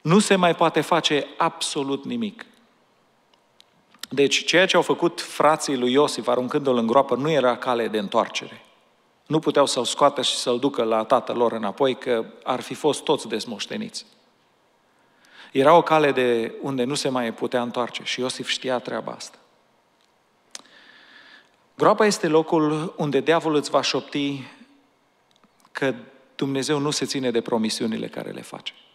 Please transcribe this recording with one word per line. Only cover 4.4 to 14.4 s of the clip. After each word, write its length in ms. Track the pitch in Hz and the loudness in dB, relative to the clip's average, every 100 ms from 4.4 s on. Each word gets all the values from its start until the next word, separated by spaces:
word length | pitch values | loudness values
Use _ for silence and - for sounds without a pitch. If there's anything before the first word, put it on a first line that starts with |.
ceea 220 | - 165 185 | 2 2 4
ce 100 | 180 | 2
au 60 | |
făcut 380 | 156 139 175 - | 2 0 0 -2
frații 560 | - - 147 156 - 135 | -14 0 2 2 0 -2
lui 160 | 123 | 2
Iosif, 360 | 127 147 - 117 | 4 2 0 -2
aruncându-l 480 | 123 127 147 139 123 | -2 0 -2 0 0
în 100 | 113 | 4
groapă, 280 | 120 135 | 2 2
nu 160 | 120 143 | 0 0
era 260 | 156 127 120 | 2 2 0
cale 320 | - 120 110 | -2 -2 -2
de 100 | 107 | -4
întoarcere. 680 | 98 117 101 - - - - _ _ _ _ _ _ | -2 0 -2 -4 -10 -18 -20 _ _ _ _ _ _
Nu 120 | 156 | -2
puteau 280 | 156 147 135 | 0 2 2
să-l 180 | - | 0
scoată 380 | 117 - 143 135 | -4 2 2 2
și 140 | 123 - | -4 -2
să-l 220 | - 123 | -2 0
ducă 240 | 139 139 | 0 0
la 220 | 113 110 | 0 0
tatăl 320 | 110 127 - 117 | 2 0 0 0
lor 160 | 120 | 0
înapoi, 420 | 113 104 98 139 | 0 -6 -2 -2
că 300 | 127 - 120 113 - | -2 -2 -2 -2 -10
ar 180 | - 127 | -6 -6
fi 140 | 113 | -6
fost 280 | 131 156 135 | -4 -2 -2
toți 260 | - 143 117 | 0 -2 -2
dezmoșteniți. 800 | 113 101 104 - 110 107 - - _ _ _ | -8 -8 -10 -10 -8 -10 -12 -18 _ _ _